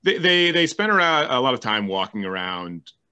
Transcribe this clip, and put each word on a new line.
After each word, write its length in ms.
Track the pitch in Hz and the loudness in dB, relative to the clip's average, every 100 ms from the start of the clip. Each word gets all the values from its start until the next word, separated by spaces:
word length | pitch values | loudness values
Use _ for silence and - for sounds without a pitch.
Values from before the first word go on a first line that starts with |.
they, 140 | - 220 | 0 0
they, 340 | 170 175 175 | 2 4 2
they 140 | 175 165 | 2 0
spent 280 | - 214 | 0 0
around, 360 | 202 170 156 147 | 2 4 2 2
a 120 | 127 | 0
lot 120 | 131 | 0
of 60 | 123 | -2
time 260 | 113 107 101 | -2 -2 -2
walking 380 | 95 95 107 | -2 -4 -6
around 720 | 95 92 92 90 87 85 - _ _ | -6 -6 -6 -8 -8 -12 -16 _ _